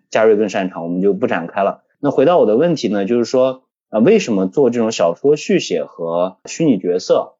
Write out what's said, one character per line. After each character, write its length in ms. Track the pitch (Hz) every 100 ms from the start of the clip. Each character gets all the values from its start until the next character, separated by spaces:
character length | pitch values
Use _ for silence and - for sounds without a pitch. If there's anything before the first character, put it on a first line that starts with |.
| -
嘉 140 | 123
瑞 120 | 110 104
更 120 | 107
擅 220 | 104 92
长， 140 | 87
我 40 | 85
们 140 | 90
就 120 | 98
不 120 | 95 117
展 200 | 92 82
开 160 | -
了。 200 | 98 - _ _
那 120 | 143
回 160 | 135 135
到 120 | 175
我 80 | 113
的 100 | 107
问 180 | 170
题 140 | 156 110
呢， 180 | 104 98
就 120 | 120
是 60 |
说， 400 | 117 127 131 131 _ _ _
呃， 100 | 110
为 180 | 123 220
什 160 | -
么 120 | 101 95
做 220 | 147 131
这 100 | 120
种 140 | 110
小 220 | 113 87
说 220 | 85 139 147
续 220 | - 190
写 260 | - 85
和 520 | 73 - 82 85 90 -
虚 220 | - - 160
拟 120 | 104
角 200 | 90 90
色， 380 | - 151 80 _